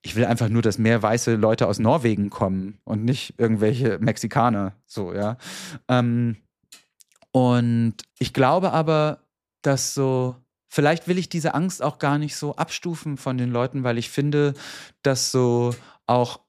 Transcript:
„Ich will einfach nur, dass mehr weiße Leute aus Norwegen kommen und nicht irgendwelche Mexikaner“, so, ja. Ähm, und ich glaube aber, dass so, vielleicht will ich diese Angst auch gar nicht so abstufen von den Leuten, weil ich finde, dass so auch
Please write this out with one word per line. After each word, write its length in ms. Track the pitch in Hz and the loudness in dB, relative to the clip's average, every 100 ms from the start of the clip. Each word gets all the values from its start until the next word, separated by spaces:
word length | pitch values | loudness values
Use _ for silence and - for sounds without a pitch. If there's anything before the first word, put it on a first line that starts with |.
„Ich 120 | - 107 | -6 -2
will 100 | 101 | 0
einfach 240 | 117 113 | 2 2
nur, 120 | 113 | 2
dass 160 | 110 101 | 2 2
mehr 240 | 110 117 | 2 4
weiße 320 | 107 120 - 113 | 2 2 2 2
Leute 300 | 107 113 104 | 2 4 0
aus 140 | 101 | 2
Norwegen 500 | 110 160 117 104 101 | 2 2 2 0 -2
kommen 480 | - 98 95 95 101 | -2 -2 -2 -6 -12
und 220 | - 104 117 | -8 -4 -2
nicht 280 | 120 - - | -2 -6 -2
irgendwelche 580 | 117 110 107 123 127 101 | 0 2 2 2 -2 0
Mexikaner“, 760 | 113 110 110 143 120 104 95 - _ | -2 -2 -2 0 2 0 -4 -8 _
so, 280 | - 92 | -8 -6
ja. 240 | 92 104 123 - - - 147 - | -4 -4 -6 -12 -16 -14 -14 0
Ähm, 480 | 127 120 120 117 110 _ _ _ - _ _ - _ _ | 2 2 0 0 -4 _ _ _ -20 _ _ -20 _ _
und 640 | 131 127 123 117 117 117 - - _ | 2 4 4 2 2 0 -2 -18 _
ich 140 | 123 | -4
glaube 380 | - 131 170 185 | 2 4 4 2
aber, 520 | 160 160 156 151 - _ _ _ _ | 0 2 2 0 -2 _ _ _ _
dass 320 | 143 135 - - | -2 0 -2 -2
so, 400 | 135 131 127 123 _ _ _ | 0 0 -2 -6 _ _ _
vielleicht 400 | - 147 170 - | 2 2 2 0
will 100 | 180 | -2
ich 100 | 175 | -2
diese 280 | 170 156 143 | -2 -2 0
Angst 260 | 185 - | -2 -2
auch 160 | 143 - | -4 -2
gar 220 | 147 147 | -2 0
nicht 160 | 151 - | -2 -6
so 200 | 147 - | -8 -6
abstufen 600 | 165 - 180 160 156 139 | -6 -6 -8 -8 -8 -8
von 220 | 139 127 | -4 -2
den 100 | 123 | -2
Leuten, 340 | 120 131 139 | -2 -2 -2
weil 140 | 123 117 | -4 -4
ich 140 | - | -4
finde, 420 | - 143 147 143 139 - - - _ | -2 0 2 2 -2 -12 -18 -20 _
dass 300 | 143 127 - | -2 0 0
so 420 | 131 123 120 120 123 - _ - | 2 2 2 0 -4 -12 _ 0
auch 360 | 123 120 - | 2 0 -4